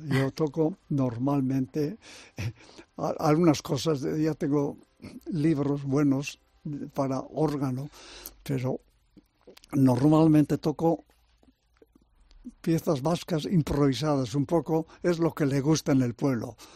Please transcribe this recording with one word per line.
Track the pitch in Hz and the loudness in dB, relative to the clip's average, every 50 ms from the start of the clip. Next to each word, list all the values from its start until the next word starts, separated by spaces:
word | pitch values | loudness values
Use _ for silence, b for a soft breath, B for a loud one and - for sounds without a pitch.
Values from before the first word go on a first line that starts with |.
| 156 | -6
yo | 147 131 135 135 135 | -2 0 0 0 0
toco | - - 160 147 139 165 156 156 185 - _ - | -2 -2 -4 -2 0 0 0 0 -2 -6 _ -4
normalmente, | 156 139 131 127 113 113 127 139 143 143 131 127 135 135 127 127 - 156 147 151 214 B B B B B B B B | -2 0 0 -2 -2 -2 -2 0 0 0 0 0 0 -2 -2 -2 -2 -4 -4 -4 -6 B B B B B B B B
eh, | - - - B B B B B B B _ _ | -8 -8 -8 B B B B B B B _ _
a-, | - - 160 - - | -6 -4 -4 -4 0
algunas | 165 156 151 160 180 165 139 - | 2 2 4 4 4 4 4 2
cosas, | - - 151 131 - 165 156 131 139 | 0 -4 -4 -2 0 -2 -2 -2 -2
eh, | 160 160 156 151 | -4 -2 0 0
ya | 160 151 | -2 -2
tengo | - 175 143 143 147 143 143 - - - _ _ _ - 208 - - - | -2 -2 0 0 0 0 -2 -4 -10 -16 _ _ _ -20 -18 -18 -16 -10
libros | 339 214 156 143 165 160 135 143 131 143 143 139 | -6 -2 0 2 2 2 2 0 -2 -2 -4 -2
buenos | 139 131 147 151 143 135 135 143 - - - _ _ _ _ - 151 143 139 - - - | -2 0 2 2 2 2 0 -2 -8 -12 -14 _ _ _ _ -12 -10 -10 -10 -10 -6 -4
para | - 139 131 135 131 | -4 -2 -2 -4 -6
órgano, | - - - 131 156 147 147 139 139 135 127 131 143 147 B B B B B B B B B _ | -8 -6 -2 0 0 0 0 -2 -4 -4 -4 -6 -8 -12 B B B B B B B B B _
pero | - - 139 131 123 127 - - _ _ _ _ _ _ _ - - _ _ _ _ - - - - - - | -8 -6 -4 -4 -4 -4 -6 -8 _ _ _ _ _ _ _ -20 -20 _ _ _ _ -20 -20 -20 -12 -4 2
normalmente | 143 135 131 123 120 135 151 156 156 160 160 151 151 147 - 151 | 4 4 4 6 4 4 4 6 6 6 6 6 6 4 2 0
toco | - - 165 151 - 165 165 - - - _ _ _ _ _ _ _ _ _ _ _ _ _ _ _ _ _ _ _ _ _ _ _ _ _ - - - 254 - _ | -2 -2 -2 -2 0 0 0 0 0 -4 _ _ _ _ _ _ _ _ _ _ _ _ _ _ _ _ _ _ _ _ _ _ _ _ _ -20 -20 -20 -20 -20 _
piezas | - 175 165 160 - 190 160 131 | -2 -2 0 0 0 0 -2 0
vascas | 131 160 175 165 - - - 151 147 | 0 -2 -2 -4 -4 -4 -4 -4 -2
improvisadas, | - 214 165 143 - 156 143 143 139 131 113 151 156 147 139 131 107 - | 0 0 0 0 2 2 2 2 2 2 0 -2 -2 0 -2 -2 -2 -2
un | 147 139 | -4 -2
poco | - 170 165 - - 160 160 165 B B B | 0 0 0 0 0 -2 -2 -2 B B B
es | - 175 175 160 | -2 -2 0 0
lo | 170 156 - | 0 -2 0
que | - 160 | 0 0
le | 139 135 143 | 0 0 2
gusta | 127 147 160 - - 165 143 | 2 2 2 2 2 2 2
en | 131 | 2
el | 127 120 117 | 2 0 -2
pueblo. | - 151 139 127 113 - - - B B B B | -2 0 0 0 -2 -4 -8 -10 B B B B